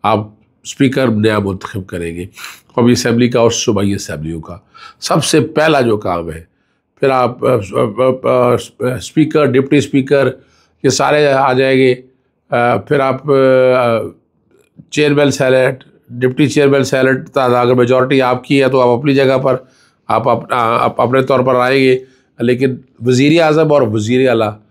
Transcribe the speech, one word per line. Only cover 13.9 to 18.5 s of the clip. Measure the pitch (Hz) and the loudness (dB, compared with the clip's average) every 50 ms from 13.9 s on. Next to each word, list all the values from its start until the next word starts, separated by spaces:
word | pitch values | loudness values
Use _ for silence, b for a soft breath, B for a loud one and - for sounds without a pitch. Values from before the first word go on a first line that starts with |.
| 113 110 101 95 90 _ _ _ _ _ _ _ _ _ _ _ _ - - _ - | 0 -2 -4 -8 -14 _ _ _ _ _ _ _ _ _ _ _ _ -20 -20 _ -2
चेयरमैन | 147 151 147 143 143 147 143 | 0 0 2 2 2 2 0
सेनेट, | 131 - 143 131 131 131 127 131 135 - - _ _ _ _ _ | 0 0 0 2 2 2 2 0 -2 -6 -16 _ _ _ _ _
डिप्टी | 120 120 127 127 127 - 151 | -8 -2 -2 -2 0 0 0
चेयरमैन | 131 - 147 143 139 135 139 135 | 0 2 2 2 4 2 2 0
सेनेट, | 139 - 131 131 131 131 131 - - _ | 0 0 0 0 0 0 -2 -6 -6 _
अगर | 143 131 123 123 123 120 120 127 | -2 0 0 2 2 2 2 2
मेजोरिटी | 123 123 120 127 131 131 131 143 135 | 2 2 2 2 0 2 2 0 0
आपकी | 127 123 127 127 - - | 2 0 -2 -4 -2 -2